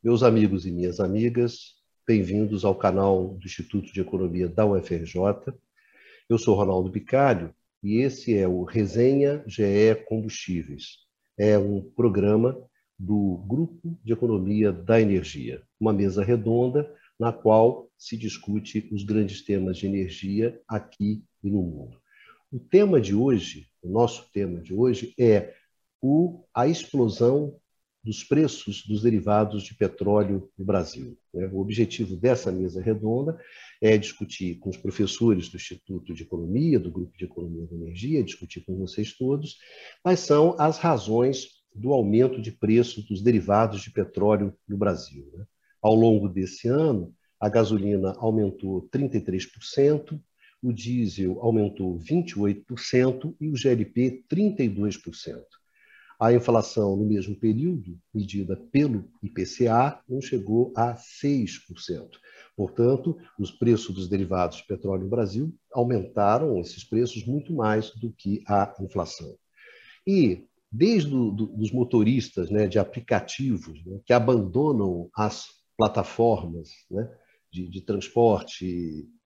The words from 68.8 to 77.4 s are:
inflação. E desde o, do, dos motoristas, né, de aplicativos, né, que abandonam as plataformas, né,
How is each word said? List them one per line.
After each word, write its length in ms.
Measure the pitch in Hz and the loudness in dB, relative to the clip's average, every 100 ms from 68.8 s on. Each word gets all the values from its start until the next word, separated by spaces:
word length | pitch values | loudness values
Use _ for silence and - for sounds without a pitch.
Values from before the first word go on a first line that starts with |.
inflação. 540 | 95 95 82 - 78 - _ _ - - - - - | -6 -6 -6 -10 -16 -18 _ _ -20 -20 -20 -10 0
E 380 | 196 127 90 - _ _ | 4 4 2 -10 _ _
desde 380 | 110 190 220 147 | 2 4 4 2
o, 220 | 135 113 | 0 0
do, 160 | 104 110 | -2 -4
dos 260 | 107 107 | -4 -2
motoristas, 800 | 123 123 120 107 127 - - 87 | -2 2 4 4 2 -2 -6 -2
né, 160 | 104 104 | 0 2
de 120 | 104 | 0
aplicativos, 1040 | - - - 107 - - 135 98 82 78 87 | -2 -6 -2 -2 -2 -6 -4 -4 -6 -18 -14
né, 120 | 98 | -16
que 80 | - | 2
abandonam 960 | 120 117 123 95 113 151 123 98 87 87 - | 4 4 2 2 0 0 0 0 -4 -8 -4
as 300 | 107 - - _ _ | -4 -4 -16 _ _
plataformas, 920 | - 107 - 95 - 117 101 85 85 78 - _ | -2 0 0 -6 0 2 2 -4 -12 -14 -20 _
né, 200 | 95 117 - _ _ | -8 -8 -14 _ _